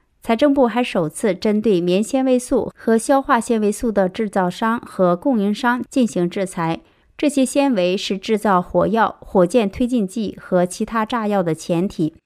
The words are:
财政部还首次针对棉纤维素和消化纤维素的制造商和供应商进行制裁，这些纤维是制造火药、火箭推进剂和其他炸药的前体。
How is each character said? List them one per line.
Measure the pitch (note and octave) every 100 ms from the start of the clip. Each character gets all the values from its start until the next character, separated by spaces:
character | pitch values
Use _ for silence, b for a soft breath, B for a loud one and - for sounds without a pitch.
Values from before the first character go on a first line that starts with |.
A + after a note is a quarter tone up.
| _ _
财 | - A3+
政 | D4
部 | C#4+ A#3+
还 | A3+
首 | B3 G3+ D#3
次 | - A3+
针 | F3+ A3 G#3
对 | A3 F3+
棉 | F3 F#3
纤 | A3 C4+ C4
维 | B3+
素 | - A#3+ - -
和 | - A3+
消 | - C#4
化 | C4+ A#3+
纤 | - A3+
维 | G#3
素 | G#3 A#3+
的 | G3+ F#3
制 | F#3 G#3+
造 | G3 F3+
商 | F#3 A3+ A#3
和 | - - F3+ F3
供 | C#4+ A#3
应 | G3+ G#3+
商 | A#3+ B3 -
进 | C4+ A#3
行 | F#3 F3
制 | G3+ F#3
裁， | - E3 E3 b b b -
这 | D4+
些 | C#4 B3+
纤 | C#4+ C#4
维 | G#3+ F3+ G3
是 | - G3
制 | - G#3+
造 | A3 F3+
火 | F3+ F3+ E3+
药、 | A3 G3+ -
火 | - G3+ F3+
箭 | B3 G3+
推 | - B3
进 | B3 F#3
剂 | A3+ G3 -
和 | - F3+ F3+
其 | -
他 | G#3+ A3+ G#3+
炸 | A#3+ G#3+
药 | G3+
的 | F3 D#3
前 | - E3+ G3
体。 | - D#3 -